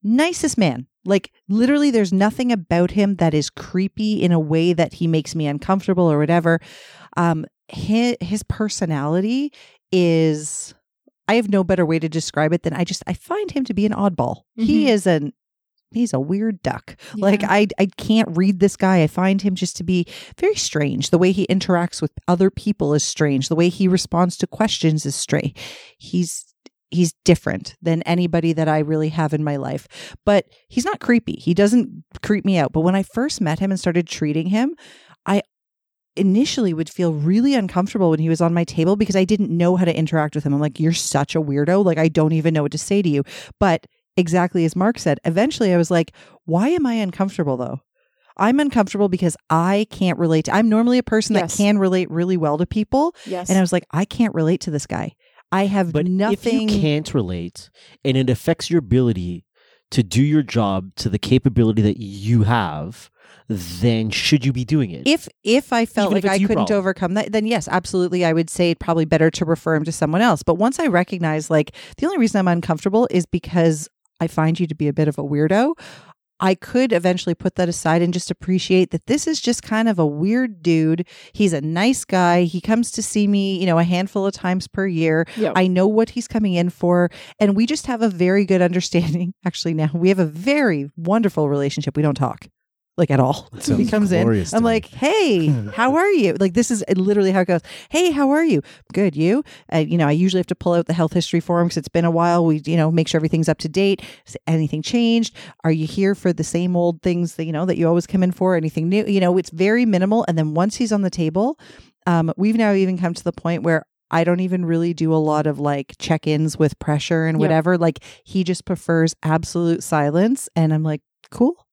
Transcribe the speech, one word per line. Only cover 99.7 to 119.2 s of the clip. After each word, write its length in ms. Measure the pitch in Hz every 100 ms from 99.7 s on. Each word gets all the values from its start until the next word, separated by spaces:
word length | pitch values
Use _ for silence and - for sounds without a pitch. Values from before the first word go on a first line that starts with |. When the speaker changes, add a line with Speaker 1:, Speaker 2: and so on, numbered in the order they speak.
Speaker 1:
Uh, 60 | 165
you 180 | 151 170
know, 120 | 147
I 20 |
usually 300 | 151 185 185
have 80 | 175
to 80 | 180
pull 160 | 180
out 140 | 170 170
the 80 |
health 180 | 175 160
history 260 | 180 165 175
form 300 | - 170 175
'cause 80 | 165
it's 100 | 147
been 180 | 170
a 60 | 170
while. 340 | 165 170 175
We, 160 | 165 156 147
you 100 | 165
know, 140 | 156
make 160 | 165 160
sure 100 | 165
everything's 280 | 156 165 160
up 100 | 156
to 100 | 165
date. 340 | 185 196 196 - - _
Has 100 | - -
anything 340 | 160 156 156
changed? 540 | - 240 233 233 220 - - -
Are 80 | 165
you 160 | 160 156
here 300 | - 196 196
for 160 | 185
the 100 | 170
same 320 | 160 170 180 175
old 240 | 175 165
things 360 | 185 175 170 -
that, 80 |
you 80 | 165
know, 140 | 156 185
that 100 | -
you 100 | 165
always 220 | 170 170
come 160 | 190
in 80 | 185
for? 240 | 175 185 175
Anything 320 | 160 160 165
new? 160 | 202 208
You 140 | 196
know, 180 | 180 180
it's 120 | 175
very 360 | 160 190 233 240
minimal. 380 | 185 190 220 -
And 100 | 165
then 180 | 156
once 200 | 156 196
he's 160 | - 233
on 120 | 208
the 60 | 190
table, 480 | - 160 165 233 302 - - - _ -
um, 240 | 170 165 -
we've 200 | 202 220
now 160 | 214
even 260 | 196 185 180
come 160 | 175
to 80 | 175
the 80 | 175
point 320 | - 170 170
where 220 | 131 160 - _ _
I 140 | 160
don't 160 | 165 175
even 240 | 185 185
really 280 | 170 165 170
do 220 | 165 160
a 80 | 160
lot 240 | 156 151 151
of, 140 | 139
like, 340 | 147 143 135 -
check-ins 580 | - 160 - 151 156 -
with 180 | 151 -
pressure 460 | - 147 - 165 160
and 100 | 160
Speaker 2:
Yep. 40 |
Speaker 1:
whatever. 360 | 156 160 160 180
Like, 220 | 165 - - -
he 180 | - 190
just 220 | 180 180
prefers 500 | - 180 - 165 160 -